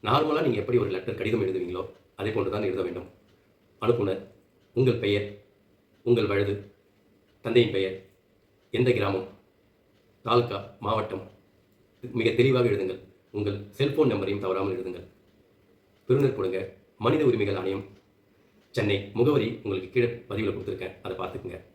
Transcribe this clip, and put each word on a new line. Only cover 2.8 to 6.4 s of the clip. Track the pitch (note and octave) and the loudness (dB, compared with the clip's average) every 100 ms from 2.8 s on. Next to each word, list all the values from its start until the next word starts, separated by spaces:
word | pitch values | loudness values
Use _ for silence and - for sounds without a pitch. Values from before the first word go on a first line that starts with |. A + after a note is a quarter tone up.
வேண்டும். | F#2 - - - _ _ _ _ _ _ | -4 -6 -12 -20 _ _ _ _ _ _
அனுப்புனர், | A2 A#2 G2+ F#2+ - - _ _ _ - | 0 2 0 -2 -8 -20 _ _ _ 2
உங்கள் | B2+ A2+ | 2 2
பெயர், | G2+ G2+ - - _ _ _ _ _ _ A#2+ | 0 0 -2 -12 _ _ _ _ _ _ 2
உங்கள் | A#2 G2+ | 2 4
வயது, | G2 | 0